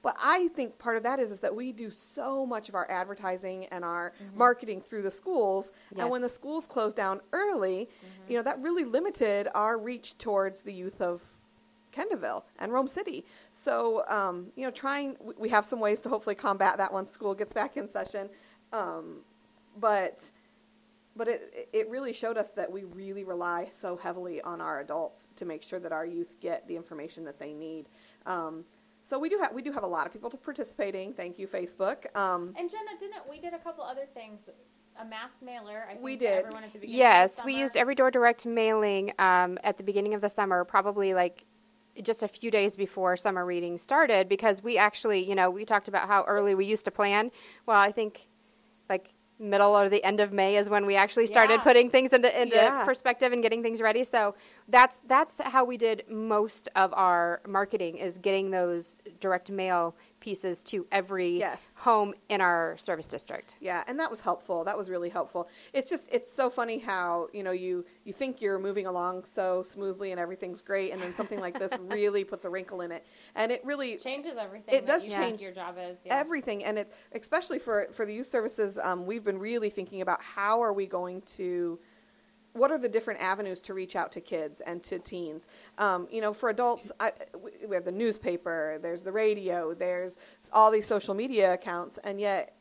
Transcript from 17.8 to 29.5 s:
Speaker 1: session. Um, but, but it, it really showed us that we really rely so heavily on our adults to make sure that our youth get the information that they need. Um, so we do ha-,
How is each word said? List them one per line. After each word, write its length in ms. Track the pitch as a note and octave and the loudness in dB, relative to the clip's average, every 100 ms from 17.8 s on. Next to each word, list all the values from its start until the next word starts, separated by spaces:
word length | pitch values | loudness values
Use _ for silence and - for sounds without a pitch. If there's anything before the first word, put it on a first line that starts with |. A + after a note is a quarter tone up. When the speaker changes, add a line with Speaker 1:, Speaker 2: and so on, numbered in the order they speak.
| G3+ | -8
Speaker 1:
session. 400 | G3+ F#3+ G3+ G3+ - - _ _ | -8 -6 -8 -10 -14 -20 _ _
Um, 480 | A3+ F3+ E3 E3 D#3+ - _ _ _ _ G#3 | -6 -6 -8 -12 -18 -20 _ _ _ _ -2
but, 500 | A3 G#3 F#3 - - _ _ _ _ _ _ _ _ | 2 2 0 -6 -20 _ _ _ _ _ _ _ _
but 140 | A3 A3+ | -6 -4
it, 400 | A3+ - - - | -4 -6 -14 -4
it 160 | A3 A3 | -2 -2
really 240 | B3 C4+ | -4 -6
showed 240 | - A3+ A3 | -6 -4 -2
us 140 | G#3+ | -4
that 200 | - - | -4 -6
we 140 | F#3 | -6
really 400 | F#3+ F3 G3 G3 | -12 -12 -10 -10
rely 440 | F#3 F3 F3 E3+ F#3+ | -8 -6 -4 -4 -6
so 240 | - G3 F3 | -8 -8 -8
heavily 460 | F3+ F3+ F3+ D#3+ | -8 -8 -8 -10
on 180 | - E3+ | -10 -8
our 200 | D#3+ D3 | -6 -8
adults 480 | D3 D3+ E3 - - - | -6 -6 -6 -10 -20 -14
to 80 | F3 | -12
make 160 | D#3 | -12
sure 160 | - F#3 | -10 -10
that 120 | E3+ | -8
our 120 | D#3+ | -6
youth 300 | E3 E3+ F3 - | -6 -8 -10 -10
get 260 | F3+ E3 - | -8 -8 -8
the 80 | E3+ | -12
information 480 | E3+ D#3+ D#3 D#3+ | -12 -14 -14 -14
that 140 | D#3+ C#3 | -16 -14
they 140 | D3 | -14
need. 320 | D3+ D#3+ D#3+ C#3+ _ - _ - | -12 -12 -14 -16 _ -20 _ -8
Um, 380 | F3+ D#3+ D#3+ F3 _ _ _ | -6 -6 -10 -18 _ _ _
so 160 | - C4+ | -8 -4
we 100 | D#4+ | -2
do 100 | G4+ | 0
ha-, 100 | D#4+ | -2